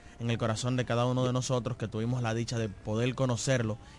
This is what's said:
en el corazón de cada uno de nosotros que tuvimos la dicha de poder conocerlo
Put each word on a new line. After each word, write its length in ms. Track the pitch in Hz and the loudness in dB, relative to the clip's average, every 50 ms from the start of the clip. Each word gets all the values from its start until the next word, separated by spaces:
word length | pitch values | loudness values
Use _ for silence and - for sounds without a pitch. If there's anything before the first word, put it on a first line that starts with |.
| - - - - | -16 -20 -10 -4
en 100 | 117 117 | -2 0
el 80 | 120 104 | 0 2
corazón 380 | 117 110 110 107 123 123 127 | 2 0 0 0 0 0 0
de 80 | 127 120 | 0 0
cada 200 | - 117 117 120 | 2 2 2 2
uno 200 | 127 123 127 127 | 2 2 2 2
de 60 | 123 123 | 2 2
nosotros 440 | 127 120 - 131 123 110 117 120 | 0 0 0 0 0 0 -2 -4
que 120 | - 117 98 | -4 -4 -4
tuvimos 340 | - 107 113 120 123 127 120 | -4 -2 -2 0 0 0 0
la 120 | 113 113 | 0 0
dicha 240 | 117 117 113 123 117 | 0 -2 -2 0 -2
de 100 | 113 104 | -2 -2
poder 460 | 95 - - 107 107 113 120 131 120 | -4 -6 -6 -2 0 0 2 0 2
conocerlo 600 | 117 131 127 120 107 - 135 131 123 113 107 107 - - - - | 2 0 2 0 0 2 2 2 2 2 0 -2 -4 -8 -14 -18